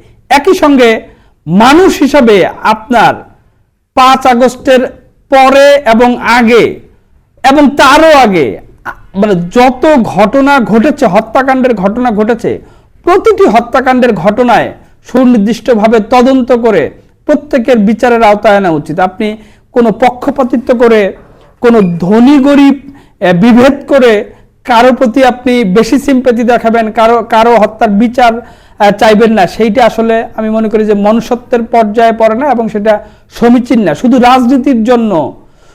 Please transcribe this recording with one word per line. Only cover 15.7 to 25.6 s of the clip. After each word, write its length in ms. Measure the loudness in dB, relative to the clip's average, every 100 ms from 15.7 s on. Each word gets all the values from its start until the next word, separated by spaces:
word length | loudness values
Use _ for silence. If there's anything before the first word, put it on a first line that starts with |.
| 0 2 0
তদন্ত 520 | 0 0 2 0 0
করে 380 | -2 0 -2 -4 -8 _ _ -4
প্রত্যেকের 520 | -4 -2 -4 0 0
বিচারের 440 | 0 0 0 2
আওতায় 340 | 2 2 0 0
আনা 140 | 0
উচিত। 280 | -4 -6 -4
আপনি 380 | -4 -4 -8 -8 -18 _ _
কোনো 200 | -2 0
পক্ষপাতিত্ব 840 | 0 -2 -2 -8 -4 -4 -4 -2
করে, 420 | 0 2 2 -2 -6 -20 _ _ _
কোনো 200 | 0 2
ধনী 580 | 0 -4 -2 2 4 2
গরিব, 540 | 2 2 2 0 -8 -20 _ _
এ, 120 | -2
বিভেদ 540 | 2 2 4 2 0 -2
করে 460 | 0 2 0 -4 -16 _ _
কারো 280 | -2 2 2
প্রতি 320 | 2 0 2
আপনি 400 | 0 0 -2 -2